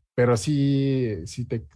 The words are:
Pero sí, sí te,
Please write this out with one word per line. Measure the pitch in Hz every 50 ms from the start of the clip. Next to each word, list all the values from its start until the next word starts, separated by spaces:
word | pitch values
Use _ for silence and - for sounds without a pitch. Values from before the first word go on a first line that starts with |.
| _ _ _
Pero | - 123 123 123
sí, | 113 - - 151 143 139 139 139 135 135 139 135 131 127 117 104 87 78
sí | - - - 120
te, | - 131 117 - - -